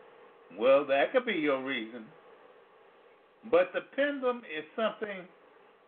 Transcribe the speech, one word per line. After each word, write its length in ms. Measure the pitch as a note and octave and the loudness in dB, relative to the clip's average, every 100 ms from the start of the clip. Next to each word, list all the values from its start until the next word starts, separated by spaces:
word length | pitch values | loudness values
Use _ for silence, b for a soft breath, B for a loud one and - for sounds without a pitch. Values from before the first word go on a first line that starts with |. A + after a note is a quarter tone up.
| - - - - - G2 | -20 -20 -20 -20 -18 0
well, 260 | B2 C#3 C#3 | 6 6 6
that 280 | C#3 D#3+ | 2 2
could 120 | C4 B3 | 2 0
be 80 | |
your 300 | F3+ D3 C3+ | 0 0 0
reason. 420 | C3 C3+ A2 A#2+ A2 - - - - - - - - - - - _ _ - | -2 -6 -8 -12 -16 -20 -20 -20 -20 -20 -20 -20 -20 -20 -20 -20 _ _ 0
But 220 | E3 F3+ | 2 2
the 80 | F#3 - - | -2 -6 -2
pendulum 480 | C#4+ C#4+ B3+ A#3+ G#3+ D#3 | -2 -2 -4 -4 -6 -10
is 100 | - - | -10 -6
something 500 | A3 - G#3 F#3+ F3 - - - - _ | -6 -6 -10 -10 -14 -20 -20 -20 -20 _